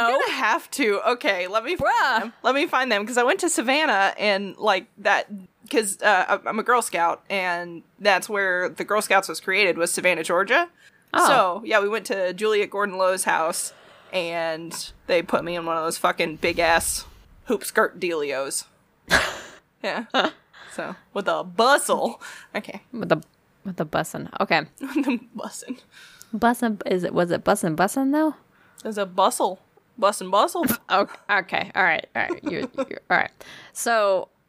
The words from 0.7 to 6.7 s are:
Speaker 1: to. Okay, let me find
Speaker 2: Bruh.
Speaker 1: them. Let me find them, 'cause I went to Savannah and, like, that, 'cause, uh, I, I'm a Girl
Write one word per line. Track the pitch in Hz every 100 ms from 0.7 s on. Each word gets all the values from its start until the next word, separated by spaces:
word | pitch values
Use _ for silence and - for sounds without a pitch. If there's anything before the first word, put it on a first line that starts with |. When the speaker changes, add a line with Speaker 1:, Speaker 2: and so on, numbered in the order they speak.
Speaker 1:
to. | - 233 202 233
Okay, | 247 302 190 180
let | 214
me | 233 349
find | 302 466
Speaker 2:
Bruh. | 294 226
Speaker 1:
them. | 214 -
Let | 226 269
me | 320
find | 262 262
them, | 208 214
'cause | 247
I |
went | 240 381
to | 349
Savannah | - 240 285 311 202 196 -
and, | 208 196 202 -
like, | 208 190 - -
that, | 196 202 - 202 185 _ -
'cause, | 247 208 -
uh, | - 190 - 202
I, | -
I'm | 208
a |
Girl | 214